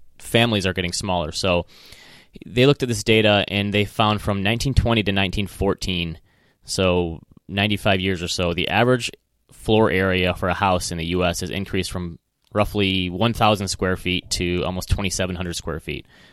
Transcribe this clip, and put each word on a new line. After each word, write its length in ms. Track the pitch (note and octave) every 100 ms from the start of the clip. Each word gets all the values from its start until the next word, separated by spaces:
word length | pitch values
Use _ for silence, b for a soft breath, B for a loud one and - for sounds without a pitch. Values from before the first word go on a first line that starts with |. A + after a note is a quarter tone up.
| - -
families 480 | - A2+ A#2 G#2+ F#2
are 60 |
getting 200 | F#2 F2
smaller. 400 | - G2+ F2+ D#2+
So 340 | - F#2+ F2 - B B B B B B -
they 220 | - G#2+ C3+
looked 160 | C#3
at 60 | B2+
this 160 | G#2+
data, 400 | A2+ A2 G#2+ G#2 -
and 260 | G2+ G2+
they 120 | G2+
found 360 | G#2 - G#2+ G#2
from 220 | - G2
nineteen 320 | G2 A#2 C#3
twenty 300 | B2+ A#2 A2+
to 80 | G2
nineteen 340 | G2 F#2+ G#2 G2
fourteen, 720 | - G2 - - F2+ E2+ D#2+ - _ _ _
so 560 | - - F#2 F2+ E2+ D#2+ - - -
ninety-five 540 | G2 G#2 G2+ G#2+ F#2+
years 240 | F#2 F2+
or 20 | E2+
so, 280 | - F2
the 140 | F2 -
average 440 | G2+ A#2+ B2+ A#2 - _ _ _
floor 360 | - - G#2+ A2
area 460 | F#2 F#2+ F#2 F2+
for 140 | F2 F#2+
a 60 |
house 360 | F2 G2 F2+ -
in 80 | E2+
the 80 | E2
U 180 | F2
S 160 | F2 E2+
has 100 | F2
increased 420 | F2 F#2+ G2 F2+
from 260 | F#2 F2 D#2 _ _ _
roughly 560 | G#2 G2+ G#2 G2 F#2+ F2+
one 260 | F2+ A2+
thousand 340 | A2 G#2+ G#2 G2
square 280 | - F#2 F#2
feet 320 | F2+ F2+ -
to 340 | - F2 F2
almost 260 | D2+ F#2 -
twenty-seven 460 | - G2 - F#2 F2+
hundred 180 | F2+
square 240 | E2+ - D#2
feet. 280 | - D2 - b b